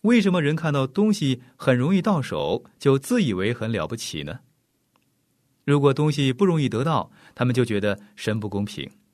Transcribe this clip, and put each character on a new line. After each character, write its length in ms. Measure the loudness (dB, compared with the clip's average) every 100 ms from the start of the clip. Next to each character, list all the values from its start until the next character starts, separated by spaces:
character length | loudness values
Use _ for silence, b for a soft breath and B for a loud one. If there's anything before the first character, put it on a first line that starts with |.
为 200 | 4 4
什 120 | 4
么 100 | 2
人 140 | 2 0
看 180 | 0
到 140 | 0 -2
东 260 | 0 2
西 260 | 2 0 -2 B
很 240 | B 0 2
容 160 | 4
易 80 | 2
到 180 | 2 0
手， 440 | -2 -4 -2 -4 -6 b
就 180 | 2 2
自 240 | 2 0
以 100 | 0
为 220 | 0 -2
很 160 | -4 -4
了 160 | -4 -4
不 80 |
起 300 | -8 -10 -10
呢？ 160 | -10 -12 _ _ _ _ _ _ _ _ _ _ _ _ 0
如 120 | 2
果 140 | 4
东 180 | 2 0
西 220 | 0 -2
不 120 | 2
容 160 | 2 2
易 80 | 0
得 140 | -2
到， 300 | -2 -2 -4 b b
他 100 | -4
们 100 | 0
就 100 | 2
觉 160 | 0 0
得 200 | -2 -4 B -10
神 240 | -6 -4
不 80 | -4
公 160 | -6
平。 260 | -6 -8 -12 _ _